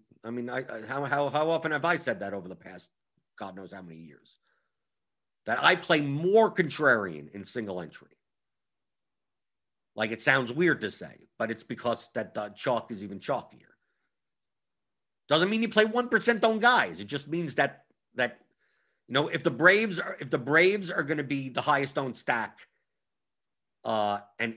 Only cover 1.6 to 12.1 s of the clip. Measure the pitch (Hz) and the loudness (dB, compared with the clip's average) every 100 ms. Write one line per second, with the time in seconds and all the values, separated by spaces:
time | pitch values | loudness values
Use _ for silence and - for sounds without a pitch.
1.6 | 160 151 170 170 151 104 98 98 90 87 | 0 -2 0 0 -2 -4 -6 -8 -10 -16
2.6 | 85 92 - _ _ _ _ - 101 92 | -16 -20 -20 _ _ _ _ -14 -12 -12
3.6 | 92 95 87 80 82 69 - - _ _ | -14 -16 -16 -18 -20 -20 -20 -20 _ _
4.6 | _ _ _ _ _ _ _ _ - 120 | _ _ _ _ _ _ _ _ -4 2
5.6 | 147 180 - 160 143 143 175 214 220 - | 2 2 2 2 2 -2 4 6 4 2
6.6 | 170 - 147 117 98 76 73 101 95 123 | -2 2 4 4 2 -8 -12 -14 -10 -8
7.6 | 107 90 80 - - _ _ _ _ _ | -6 -8 -10 -14 -20 _ _ _ _ _
8.6 | _ _ _ _ _ _ _ _ _ _ | _ _ _ _ _ _ _ _ _ _
9.6 | _ _ _ - 110 113 - 135 120 131 | _ _ _ -4 -4 0 2 2 2 2
10.6 | 175 147 104 - 85 - - _ 113 113 | 2 2 -2 -6 -14 -18 -20 _ -4 -4
11.6 | - 127 123 113 - | -8 -4 -2 -2 -4